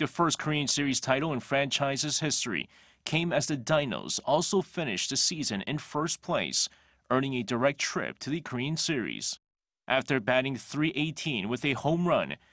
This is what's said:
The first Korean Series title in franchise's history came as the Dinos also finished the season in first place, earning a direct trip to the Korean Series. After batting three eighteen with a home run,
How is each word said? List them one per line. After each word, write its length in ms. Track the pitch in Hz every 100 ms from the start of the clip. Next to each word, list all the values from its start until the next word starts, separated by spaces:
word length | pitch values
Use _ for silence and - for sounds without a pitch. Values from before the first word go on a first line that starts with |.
The 80 | 147
first 320 | - 165 -
Korean 260 | 156 151 139
Series 320 | - 143 127
title 340 | - 131 160
in 60 | 131
franchise's 800 | - 139 139 - 139 139 151 -
history 500 | 156 - 123 85 - - - _
came 280 | - 160 170
as 140 | 151 147
the 100 | 147
Dinos 640 | 113 156 143 71 - -
also 360 | - 151 175 196
finished 500 | - - 151 95 -
the 60 | 139
season 460 | - 165 131 101 -
in 100 | 147
first 420 | - 147 160 -
place, 480 | - 151 78 - - - _ _ -
earning 220 | 127 135
a 100 | 127
direct 340 | 110 120 135 143
trip 400 | - 175 - -
to 100 | 123
the 100 | 160
Korean 360 | - 123 135 160
Series. 600 | - 143 82 53 - - _ _ _ _ -
After 300 | 131 117 131
batting 340 | 104 127 135
three 380 | 123 - 143 151
eighteen 540 | - 156 156 160 120 98
with 160 | 127
a 80 | 147
home 340 | 123 143 170 175
run, 300 | 131 73 76 _